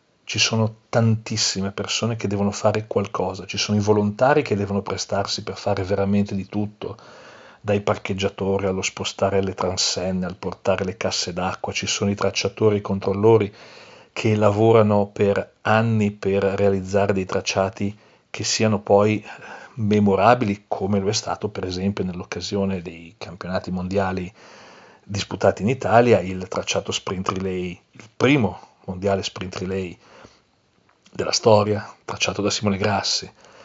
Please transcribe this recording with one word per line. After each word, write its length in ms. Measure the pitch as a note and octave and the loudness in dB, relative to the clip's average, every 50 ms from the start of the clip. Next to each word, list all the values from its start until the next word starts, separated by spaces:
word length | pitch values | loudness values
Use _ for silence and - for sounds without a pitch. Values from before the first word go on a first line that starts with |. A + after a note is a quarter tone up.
| _ _ _ _ _ | _ _ _ _ _
Ci 140 | - - A2 | -8 -2 -2
sono 380 | - - - A2+ A2 G#2+ A2 - _ - | 0 0 2 2 0 0 -2 -6 _ -2
tantissime 840 | - B2 A2+ A2+ A2 A2 A2 - A2+ G#2 - - - F#2+ F#2+ G2 G2 | 0 2 4 4 2 0 -2 -6 -4 -4 -2 -2 -2 -2 -4 -4 -4
persone 440 | - G2+ - - - - A2+ A#2 | -6 -6 -4 -4 -2 -2 -4 -4
che 100 | A#2 - | -4 -4
devono 240 | G2+ G2+ G2+ G2+ G2+ | -4 -2 0 0 0
fare 360 | G2+ - - G#2+ G#2 G#2+ A2 | -2 0 0 0 0 0 -4
qualcosa, 600 | - - G#2 G2+ G2 - - F#2 F#2+ F#2+ F#2+ - | -2 -2 -2 -2 -2 -4 -6 -4 -4 -6 -8 -10
ci 120 | - - G2+ | -8 -6 -4
sono 200 | - - G#2 G#2 | -2 0 0 0
i 20 | |
volontari 600 | G2+ G#2 G#2+ G#2 G#2 G#2 G2+ - B2+ C3 D3 D3 C3+ | 2 4 2 4 2 0 0 2 2 4 4 2 2
che 140 | - A2 | 0 -2
devono 260 | G2 G2+ F#2+ G2+ G2+ G2 | -2 -2 -2 -2 -4 -2
prestarsi 600 | - F#2+ F#2+ - - G#2 G2 G2 - - - G#2+ | -4 -6 -6 -6 -4 -4 -4 -2 -4 -6 -8 -8
per 140 | - - | -10 -10
fare 280 | - - G#2+ G2+ G2 F#2+ | -6 -4 -2 -2 -2 -2
veramente 500 | F2+ G2+ G2 G2 G2 G2+ G2+ G2+ G2+ G#2 | -2 0 0 2 4 4 2 2 2 0
di 120 | G2 F#2+ | -6 -6
tutto, 500 | - - G#2 G#2 G#2 G#2 - - - - - - - - - - - - - - - - - | -4 -4 -4 -4 -4 -6 -10 -10 -10 -10 -12 -18 -20 -20 -20 -20 -20 -20 -20 -20 -20 -20 -10
dai 200 | - G#2 G2+ G2+ | -2 0 0 0
parcheggiatori 840 | G2+ - G#2 - - - G2+ F#2+ G2+ G2 - - G2 F#2+ G2 F#2+ G2 | 2 0 -2 -2 -2 -6 -4 -2 -2 -4 -2 -2 -2 -2 0 0 0
allo 160 | F#2+ F#2+ F#2+ F#2 | 0 -2 -2 -4
spostare 600 | - - - F#2+ - - - G2 G2 G2 G2 F#2+ | -6 -6 -6 -8 -8 -4 0 0 2 2 2 0
le 120 | G2 F#2+ | 0 -2
transenne, 720 | - F#2+ F#2 F#2 F#2 - - - - F2+ F#2 F#2 F#2 F2+ | -2 -2 -2 -2 -2 -2 -2 -2 -2 -2 -2 -2 -2 -4
al 100 | F2+ F2+ | -4 -6
portare 480 | - - F#2 F2+ - - - F#2+ - G2 | -8 -8 -8 -8 -4 0 0 0 0 0
le 120 | F#2 - | -4 -4
casse 360 | - - F#2+ - - - - F2 | -4 -4 -4 -2 -2 -4 -4 -4
d'acqua, 400 | F2+ F2+ F#2 F#2 - - - G2 | -4 -4 -4 -4 -6 -8 -6 -6
ci 140 | - - | -4 -4
sono 240 | G2+ - - G#2+ G2+ | -4 -2 -2 0 0
i 40 | G2+ | 0
tracciatori, 640 | G2 - G2 - - - G2 - - A2 G#2+ G#2 | 0 0 -2 -2 0 -2 -2 -2 2 2 2 2
i 40 | G2+ | 2
controllori 720 | G2+ - G2 F#2+ - G2+ F#2+ G2 G#2 A2 A2+ A2+ G#2 G2 - - - - - - - - - - - _ - | -2 -2 -4 -2 -2 -2 0 4 6 6 6 6 4 2 -6 -10 -20 -20 -20 -20 -20 -20 -20 -20 -20 _ -10
che 180 | - - A2+ G#2+ | -2 0 0 2
lavorano 760 | G#2 G#2+ G#2 G2+ G#2 A2 A2+ A2+ A2+ G#2+ G#2 G#2 G#2 G2+ G#2 - | 4 4 4 4 4 4 6 8 6 6 6 4 2 2 0 0
per 440 | - G#2 G2+ G2+ G2 F2 - _ _ | 0 2 2 2 0 -2 -6 _ _
anni 500 | - G#2+ G#2+ A2 A2+ A#2 A2+ A2 G#2 G2+ | 0 2 2 4 4 4 2 2 2 0
per 320 | G2+ - - G2 G2 G2 G2 | 0 -2 -2 0 0 2 2
realizzare 720 | G2 F#2+ G2 G2+ G2+ G2 G2 F#2+ F#2 G2 G2+ G2 G2 G2+ | 0 0 2 2 2 2 2 -2 0 0 2 4 4 4
dei 140 | G2 F#2+ | 2 2
tracciati 680 | F#2 - F#2 F2 - - G2 F#2+ F#2+ F#2+ - G#2 G2+ G#2 - _ _ _ _ _ _ | 0 -2 -2 -2 -2 0 0 0 0 0 -2 -4 -4 -4 -8 _ _ _ _ _ _
che 140 | - - A2 | -10 -6 -4
siano 340 | - - - A2 A2 G#2+ G2 | -2 0 2 2 2 2 2
poi 440 | - - G2+ G2+ G#2 G#2+ G#2+ G#2 - - - - - - - - - - - | 2 4 6 6 6 6 2 0 -2 -8 -18 -18 -16 -18 -18 -18 -18 -14 -8
memorabili, 880 | - A2 G2+ G#2 G#2 G#2 G2+ G2 F#2 F#2+ A2 B2 B2 B2 G2+ G2+ - _ | -4 0 2 4 4 6 6 4 6 6 6 6 6 4 -2 -2 -4 _
come 340 | - - - G2+ F#2+ G#2 G2+ | -8 -6 -4 -2 0 0 0
lo 100 | F#2+ G2 | 0 0
è 20 | A2 | -2
stato 380 | - - - F2 - - G#2 | -2 -2 -4 -6 -6 -6 -8
per 160 | - - - | -6 -6 -6
esempio 360 | F#2+ F2+ F2+ F#2 G2+ G2 - G2 | -6 -4 -2 -2 -2 -2 -2 -4
nell'occasione 800 | F#2 F2+ F2 F2 - - F2+ F2 - G2+ G2+ G2 G2 F#2+ F2+ | -4 -4 -8 -8 -8 -10 -8 -8 -4 -2 0 0 0 -2 -4
dei 360 | E2 F2 E2 E2 E2+ E2 - - | -6 -8 -12 -14 -16 -18 -18 -18
campionati 520 | - - E2+ - - F2 F#2 F#2 - - | -16 -16 -14 -12 -8 -6 -6 -6 -4 -4
mondiali 600 | F#2 F2+ F2+ F#2 F#2+ G2+ G2 F#2 F#2 F#2 F2+ F2+ - - - - - - - - - - - - - _ _ | -6 -4 -4 -2 -2 0 0 0 -2 -4 -6 -8 -12 -18 -20 -20 -20 -20 -20 -20 -20 -20 -20 -20 -20 _ _
disputati 560 | - G2+ G2+ - - - F#2 - G2+ F#2+ - | -10 -8 -8 -8 -6 -4 0 2 2 2 2
in 80 | F#2 A2 | 0 -2
Italia, 520 | C3+ - - F#2+ G2+ A#2 A#2+ A#2+ A2 F#2 | -2 -2 0 4 4 6 6 6 4 4
il 280 | E2+ F#2+ F#2+ F#2 F#2 - | 2 -2 -6 -8 -8 -8
tracciato 440 | - G2 F2+ - - - - - G2+ | -8 -8 -6 -4 -4 -4 -4 -4 -6
sprint 360 | - - - G2 F#2 F#2+ F#2+ | -6 -6 -6 -6 -6 -4 -4
relay, 500 | F#2+ F#2 F#2+ F#2+ F#2 F#2 F2+ F2+ E2+ - _ _ | -4 -4 -4 -4 -4 -4 -6 -6 -8 -12 _ _
il 180 | _ - - - _ | _ -20 -20 -16 _
primo 420 | - - B2+ C#3+ C#3+ A2 F#2 E2+ - - - _ _ - | 0 2 4 4 4 2 0 -2 -6 -16 -20 _ _ -12
mondiale 360 | - G2 F2+ F#2 G2+ G2 G2 F2+ | -10 -8 -4 -2 0 0 0 -2
sprint 320 | - - - F#2 F#2 - - | -6 -8 -8 -10 -8 -8 -8
relay 360 | F#2 F#2 F#2+ F#2+ F#2+ F2 E2 - _ - - - - - _ _ _ _ _ _ _ _ _ _ _ _ _ _ _ - - | -6 -6 -4 -6 -6 -8 -10 -16 _ -20 -20 -20 -20 -20 _ _ _ _ _ _ _ _ _ _ _ _ _ _ _ -18 -10
della 200 | - - D#2 - | -8 -6 -4 -4
storia, 540 | - - A#2+ G#2+ G#2 G#2 G#2+ G#2 G2+ - - - _ _ | 0 4 6 6 6 4 2 0 -4 -4 -10 -18 _ _
tracciato 380 | - - - - - F#2+ G2 | -10 -6 -4 -4 -4 -2 -2
da 80 | G2+ G2+ | -2 -2
Simone 300 | - - G#2+ G#2 G2 F#2 | -2 0 -2 -2 0 0
Grassi, 520 | G2+ G#2+ G#2 G2 - - - - - - - _ - - - - - | 0 0 0 0 -2 -2 -4 -4 -6 -8 -16 _ -20 -20 -20 -20 -20